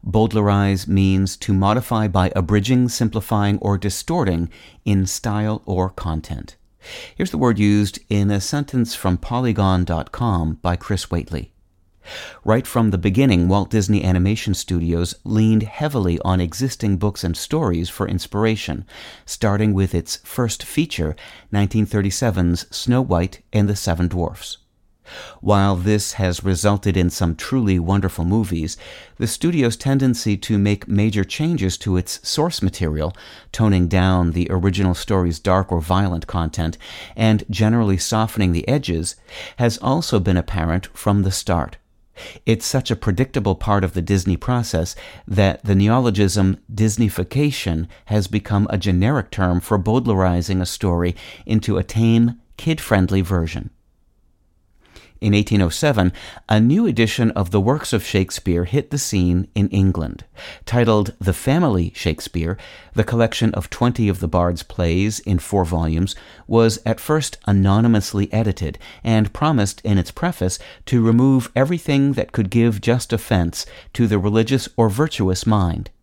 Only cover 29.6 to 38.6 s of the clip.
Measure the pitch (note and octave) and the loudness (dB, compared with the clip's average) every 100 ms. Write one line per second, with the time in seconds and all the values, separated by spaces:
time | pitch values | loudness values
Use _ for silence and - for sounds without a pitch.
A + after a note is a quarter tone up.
29.6 | A#2+ A2+ C#3 C3+ C3 A#2+ A2 G2+ - G#2+ | 0 0 0 2 2 0 -2 -4 0 0
30.6 | G2+ G2+ - G#2 A2 G#2 F#2 - D#3 E3+ | 2 0 0 0 2 0 -4 -2 -2 0
31.6 | F#2 - G#2+ F#2 F2 - - - E3 - | -2 -4 -2 -2 -2 -10 -6 -2 -2 0
32.6 | F#2+ - E2 D2+ D#2 - - - - - | -4 -2 -4 -2 -4 -6 -18 -20 -16 0
33.6 | A2 F#2+ F2 F#2 F#2 F#2 E2+ E2 E2+ F#2 | 2 4 2 2 2 2 0 0 -2 0
34.6 | G2 F#2+ F#2 E2+ - G2 F2 E2 - F#2 | 0 2 0 0 0 0 0 0 0 2
35.6 | F#2 F2 D#2 F#2 G2 E2+ - F2 D#2+ - | 2 -4 0 0 0 -2 -4 -4 -4 -2
36.6 | D#2+ - - - - - A2 G#2+ - G2 | -4 -6 -16 -18 -16 0 2 2 0 0
37.6 | G#2+ A#2 G#2+ F#2+ - A2 A2 - F#2 E2+ | 2 2 2 0 0 -2 -2 0 0 0